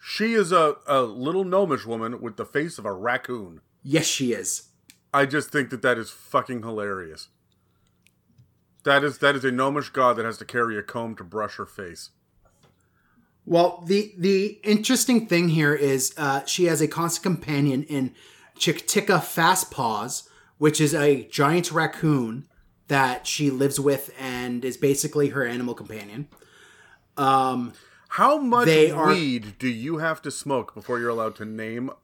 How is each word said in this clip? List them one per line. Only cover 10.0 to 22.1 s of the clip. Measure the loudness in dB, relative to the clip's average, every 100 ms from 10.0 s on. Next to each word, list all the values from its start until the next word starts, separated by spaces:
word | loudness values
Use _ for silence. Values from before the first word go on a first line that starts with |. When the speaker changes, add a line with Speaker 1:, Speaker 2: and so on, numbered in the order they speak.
| 2 2
Speaker 1:
that | -4
has | -8
to | -6
carry | -2 -2 -4
a |
comb | -8 -8 -8 -10
to | -10
brush | -8 -6 -8
her | -14
face. | -14 -16 -16 -20 _ _ _ _ _ _ _ _ _ _ _ _ _ 0
Speaker 2:
Well, | 4 4 0 0
the, | 0 0 -2
the | 2 2 0 -4
interesting | 0 2 2 0 4 2 4
thing | 2 4
here | 4 4 4
is, | 2 2 -2 -2
uh, | -2 -2 -2
she | 0 2
has | 2
a | 0
constant | 0 -4 -2
companion | -2 -2 -2 0 2 0
in | -2 -4 -4 -6 -20 -20 -20 -4
Chickticka | -2 -2 -2 -2 2 0
Fastpaws, | 0 2 2 2 -2 -4 -2 -2 -6 -10 -12 _ _ _
which | 2 4
is | 2
a | 4 4 2 0
giant | 2 4 4 0
raccoon | -2 -2 0 2